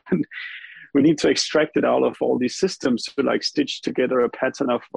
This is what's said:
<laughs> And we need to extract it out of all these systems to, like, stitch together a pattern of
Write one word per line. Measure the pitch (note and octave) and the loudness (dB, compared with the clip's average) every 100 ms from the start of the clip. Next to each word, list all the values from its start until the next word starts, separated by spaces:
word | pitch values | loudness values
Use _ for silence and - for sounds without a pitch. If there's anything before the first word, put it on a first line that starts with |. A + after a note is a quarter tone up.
<laughs> | - | -2
And | F#3+ - - - - - - - | -2 -2 -10 -14 -16 -18 -20 -2
we | C#3 | 4
need | D3 D3+ | 4 4
to | D#3 | 2
extract | C#3 - D#3 D3+ - | 0 0 0 0 0
it | |
out | B2 B2+ | 2 2
of | B2+ A#2+ | 2 0
all | B2 B2 | 0 0
these | B2 - | -2 0
systems | F#3+ - C3+ A#2+ | -2 0 0 0
to, | - - | -2 -2
like, | B3 A#2+ | 0 0
stitch | - - C#3 - | -2 -2 -2 -4
together | - - B2+ B2+ | -4 -2 0 2
a | B2 | 0
pattern | - C3 - C3+ | 0 -4 -2 -2
of | A#2+ - | -2 -4